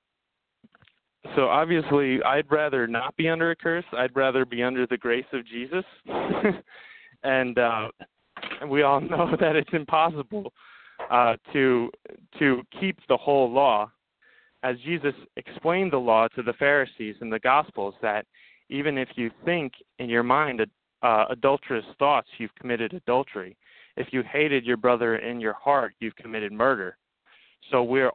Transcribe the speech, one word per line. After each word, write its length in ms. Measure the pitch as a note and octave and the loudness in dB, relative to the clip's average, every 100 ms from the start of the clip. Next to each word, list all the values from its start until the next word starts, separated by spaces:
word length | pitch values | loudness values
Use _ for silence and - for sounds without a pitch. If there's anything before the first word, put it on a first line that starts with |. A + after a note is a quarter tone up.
| _ _ _ _ _ _ _ _ _ _ _ _ - - | _ _ _ _ _ _ _ _ _ _ _ _ -6 0
so 140 | C3 | 2
obviously, 720 | B2 E3 E3+ D3+ C#3+ C#3 B2+ | 2 2 0 2 2 2 0
I'd 280 | - C#3 D3+ | 2 0 0
rather 360 | D3+ D3+ C3+ A#2 | 0 0 0 -2
not 300 | A#2 C3 - | -2 -6 -4
be 120 | E3 | -2
under 220 | E3 E3 | 0 0
a 60 | E3 | -2
curse. 280 | E3+ E3+ E3+ | -2 -4 -4
I'd 220 | A#2+ B2+ B2+ | -4 -2 0
rather 300 | C3+ C3 B2+ | 2 2 -2
be 180 | A#2+ | -2
under 240 | B2 B2+ B2 | -2 0 -2
the 120 | B2 | -2
grace 260 | B2 A#2+ B2 | 0 -2 -2
of 140 | C3 A#2+ | -10 -10
Jesus. 380 | A#2 B2+ F3 - - - | -12 -8 -8 -8 -16 -10
<laughs> 560 | - - - G#3+ F#3 - - - - - _ C#3 | -8 -4 0 0 -2 -8 -20 -20 -20 -20 _ -2
And, 320 | C3 B2+ A#2+ | 0 0 2
uh, 300 | A#2+ A2+ A2 - - _ _ - - - D3 | 2 0 -4 -12 -20 _ _ -18 -14 -12 -2
we 140 | C#3 | 2
all 180 | C#3+ C#3 | 4 4
<laughs> 120 | E3 | 2
know 240 | E3 E3+ D#3+ | 0 0 2
that 160 | E3 D#3 | 2 2
it's 180 | C3+ | 0
impossible, 800 | E3 C#3+ D#3+ E3 D#3 C#3 G#3 G3 - - - - - - | -4 0 2 2 0 -8 -8 -10 -14 -20 -20 -20 -16 0
uh, 280 | A#2+ A#2+ A2+ - | 4 4 2 -2
to, 360 | D3 C3 B2 A#2+ - - - _ - | 2 4 2 0 -8 -20 -20 _ -2
to 220 | D3 B2+ A#2 - | 0 0 -4 -6
keep 180 | - - _ | -6 -6 _
the 80 | B2+ | 0
whole 320 | - C#3 B2+ | 2 2 2
law, 420 | B2 C#3 G#2+ G#2+ _ _ _ _ _ _ _ C3 | 4 4 2 -2 _ _ _ _ _ _ _ -6
as 120 | B2 B2 | -4 -6
Jesus 300 | E3+ C#3+ - - - | -4 -4 -4 -12 -18
explained 560 | - - D#3+ F3+ F#3+ | -16 -4 -2 0 2
the 60 | D3 | 0
law 280 | A#2+ A2 A2+ - | 4 4 4 0
to 80 | |
the 100 | A#2 A#2 | -6 0
Pharisees 600 | C#3+ C#3+ B2+ - A2 G#2 | 2 4 2 -4 -10 -10
in 100 | A#2 | -6
the 80 | A2 | -2
Gospels, 560 | B2+ C3+ D3+ - G2+ - | 2 2 0 -6 -8 -4
that 240 | A2 G#2 - _ - _ _ | -4 -2 -6 _ -20 _ _
even 280 | C3+ D3 C#3 | -4 -2 -2
if 100 | B2+ - | -4 -4
you 160 | A#2 - - | -6 -4 -2
think 280 | F3 C#3 - _ _ | -2 -4 -10 _ _
in 80 | B2 | -2
your 160 | A#2 A#2+ | 0 2
mind, 420 | C3+ D3+ B2 G#2+ _ _ _ | 2 2 0 -4 _ _ _
uh, 220 | B2 A2 G#2+ | 2 4 2
adulterous 540 | B2 C3+ C#3 - A#2+ G2+ - | 2 0 0 -2 -6 -6 -2
thoughts, 300 | C#3+ C#3 - - | 0 0 -2 -10
you've 160 | A2 - | -12 -12
committed 360 | B2+ A#2+ A2+ | -6 -4 -4
adultery. 640 | F3+ - B2 C#3 G#2 F#2 F2+ _ - - - | -8 -2 -2 -2 -8 -12 -16 _ -20 -20 -10
If 120 | C3 | -6
you 120 | C3 | -6
hated 420 | A2+ C#3+ D3+ C#3 A#2+ | -4 -2 0 -2 -2
your 120 | A#2+ | 0
brother 400 | A#2+ A#2+ A#2 A2+ | 2 2 0 -2
in 240 | A2+ A#2+ | -4 -6
your 140 | A2 G2+ | -6 -4
heart, 400 | - C#3+ A#2 - | -2 0 -2 -8
you've 160 | A2+ - | -12 -12
committed 340 | A#2 A2 G#2 | -12 -8 -8
murder. 460 | G#2+ B2+ B2 F#2 - _ _ _ _ _ _ - | 0 0 0 -4 -12 _ _ _ _ _ _ -2
So 140 | C3+ A#2+ | 0 2
we're 260 | C3 B2+ | 2 0